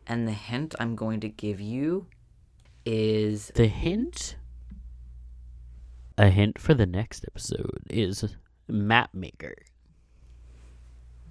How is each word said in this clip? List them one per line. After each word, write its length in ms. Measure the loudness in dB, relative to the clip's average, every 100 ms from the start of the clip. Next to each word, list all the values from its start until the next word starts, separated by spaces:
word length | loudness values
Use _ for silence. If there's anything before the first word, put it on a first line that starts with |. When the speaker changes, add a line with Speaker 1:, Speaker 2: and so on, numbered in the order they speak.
| -6
Speaker 1:
and 220 | -2 -2
the 40 |
hint 420 | -4 -6 -4 -4 -4
I'm 160 | -4
going 240 | -2 -2 -2
to 80 | -4
give 320 | -6 -6 -4
you 460 | -4 -2 0 -2 -4 -20 -20 -20 -20 -20 -20 -8 -2
is 640 | 2 2 4 2 0 0 6
Speaker 2:
The 100 | 6
hint? 680 | 6 0 0 -2 -6 -10 -10 -16 -18 -16 -16 -16 -16 -18 -18 -18 -18 -18 -18 -18 -18 -18 -18 -6 6
A 120 | 8
hint 300 | 8 4 2
for 120 | 4
the 120 | 6 6
next 380 | 2 -4 -8 -12
episode 560 | -10 -6 -6 -6 -8 -4
is 340 | -2 0 -2 -4 -6 -20 _ -4
map 420 | 0 6 6 4
maker. 440 | -6 -10 -10 -14 -14 -20 _ _ -20 _ -20 -20 -20 -20 -20 -20 -20 -20 -20 -20 -20 -20